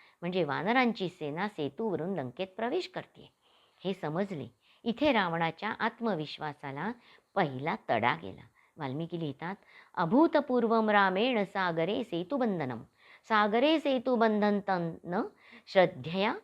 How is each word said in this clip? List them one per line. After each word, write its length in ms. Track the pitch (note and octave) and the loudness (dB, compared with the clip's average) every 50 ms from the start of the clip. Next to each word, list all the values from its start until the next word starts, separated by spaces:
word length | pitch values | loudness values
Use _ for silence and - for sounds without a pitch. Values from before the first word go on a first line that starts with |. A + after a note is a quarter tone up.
| - - _ _ | -20 -20 _ _
म्हणजे 240 | E3+ F3 F3 F#3+ E3 | -6 -4 -2 0 0
वानरांची 640 | C#3+ C3+ C#3 D3+ G3+ A#3+ C4 B3+ A#3 G#3 - F#3+ E3+ | 0 0 -2 0 0 2 2 2 2 0 -2 -4 -6
सेना 400 | - - D#3 C#3+ D3 E3 G3 G#3 | -6 -6 -8 -6 -4 -4 -6 -6
सेतूवरून 680 | - - D3 C3+ - - A3+ A3 F3 C#3+ D#3 F#3+ G3+ | -4 -4 -6 -6 -4 -4 -4 -4 -4 -4 -4 -4 -4
लंकेत 320 | E3 C3 B2 - - F#3+ - - | -4 -6 -6 -8 -8 -10 -8 -8
प्रवेश 320 | - A3+ A#3+ D4 F#4 E4+ - - | -6 -6 -4 -4 -4 -6 -6 -10
करते, 380 | E3+ - - _ - - - _ _ _ _ _ _ _ _ _ _ - | -12 -14 -14 _ -20 -20 -20 _ _ _ _ _ _ _ _ _ _ -6
हे 100 | F#3 G3 | -6 -6
समजले. 520 | - - D3+ D3+ F3 G#3 G3 G3 C#3+ B2+ A#2 - _ _ _ _ _ - | -4 -6 -4 -2 -2 -4 -4 -6 -8 -10 -10 -14 _ _ _ _ _ -6
इथे 280 | A#3 A3+ - C#4+ D#4 B3+ | -6 -2 0 2 2 2
रावणाच्या 600 | A3 F#3+ E3+ E3 E3 E3+ E3 D#3+ - G3 G#3+ A3+ - | 2 2 0 0 0 -2 -2 -2 -4 -8 -8 -6 -4
आत्मविश्वासाला 1120 | G#3 A3+ A#3 - A#3 A3+ G3 D#3 D3+ C#3+ - - D3+ D3+ C#3 - - C#3 C3+ C#3 E3 G#3+ B3 - _ - - _ _ _ _ | -4 -4 -4 -4 -4 -2 -2 -2 -4 -6 -8 -8 -8 -8 -8 -8 -10 -10 -8 -6 -6 -8 -8 -10 _ -20 -20 _ _ _ _
पहिला 420 | G3 F3+ C#3+ C3 B2+ C#3 D#3+ E3+ - - - | -2 -2 -2 -2 -4 -4 -4 -6 -4 -2 0
तडा 260 | B2+ A2 A2 A#2+ D3 | 0 2 2 2 0
गेला. 260 | E3 - F#2+ - - - - _ _ _ _ _ | 0 -4 -12 -14 -14 -18 -20 _ _ _ _ _
वाल्मिकी 420 | - D3+ C3 C3 D3+ E3+ E3 F3 E3+ | -10 -8 -6 -6 -6 -6 -6 -6 -6
लिहितात, 360 | E3 D3 C3+ - D#3+ F3 G3 - _ _ - - - _ - | -6 -6 -6 -8 -10 -10 -10 -12 _ _ -20 -20 -20 _ -4
"अभूतपूर्वम 960 | - F3 E3 G3+ C#4 E4 D#4+ - D4+ C#4+ - B3+ B3 A#3 G#3+ A3+ A3+ A3 G#3+ | -2 0 4 4 6 6 6 4 2 2 2 2 2 2 4 4 2 4 4
रामेण 540 | G#3 G3+ G3 F#3+ F#3 F#3 A3+ C4 B3+ G#3+ G3 | 4 6 4 4 4 2 2 2 2 0 -2
सागरे 600 | F3+ - G3 F#3 F3 E3 E3 E3 F3+ G#3+ C#4 A3+ | -2 -2 -2 -2 0 0 0 0 0 0 -2 -4
सेतुबंधनम, 760 | - - E3 F3+ - C#4+ C4 B3+ A3 F#3+ E3+ D3 B2+ A#2+ A2+ C3 - _ _ _ - - - _ - | -4 -4 -4 -4 -2 -2 -2 0 0 0 -2 -2 -4 -6 -8 -10 -16 _ _ _ -20 -20 -20 _ 0
सागरे 520 | A3+ G#3 G#3 G#3+ G3+ A#3+ C4 D4+ D#4+ D4+ | 2 2 4 4 4 4 4 4 4 2
सेतुबंधन 800 | - C#4+ C4 B3 A#3 C4 B3 A3 A3+ A3 G#3+ G#3 G#3 G#3 G#3 G3+ G3 - | 2 0 0 0 0 0 2 4 4 4 4 4 4 2 2 2 0 0
तन्न 540 | F#3+ F3 E3+ E3 D#3+ - - E3+ F3 G#3 D#4+ G#4 - _ - - - - - | 0 0 0 -4 -6 -8 -8 -6 -4 -4 -4 -4 -8 _ -20 -20 -20 -20 -18
श्रद्धया 680 | - - F#3+ F3+ F3 F3+ C3+ B2+ D#3 E3+ F#3+ G3 A3+ D#4+ G#4+ | 2 4 6 6 6 4 -2 -8 -6 -2 0 0 0 -2 -4